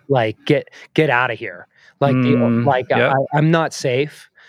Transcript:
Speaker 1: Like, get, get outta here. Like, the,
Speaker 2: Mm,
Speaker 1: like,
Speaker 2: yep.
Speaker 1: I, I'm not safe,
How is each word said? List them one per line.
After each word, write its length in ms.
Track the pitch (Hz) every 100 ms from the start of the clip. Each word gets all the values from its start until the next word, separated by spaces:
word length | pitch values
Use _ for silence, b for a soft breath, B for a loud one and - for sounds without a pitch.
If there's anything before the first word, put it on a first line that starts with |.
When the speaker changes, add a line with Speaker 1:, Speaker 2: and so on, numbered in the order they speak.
| -
Speaker 1:
Like, 300 | 131 110 - -
get, 240 | 143 - B B
get 160 | - 156
outta 240 | 120 123
here. 340 | 113 110 87 - b b b
Like, 120 | 135 127
the, 120 | 123 127
Speaker 2:
Mm, 300 | 117 117 123
Speaker 1:
like, 200 | 127 131
Speaker 2:
yep. 240 | 123 127
Speaker 1:
I, 240 | 135 135 151
I'm 120 | 156
not 240 | 165 156
safe, 560 | - 139 123 151 - - b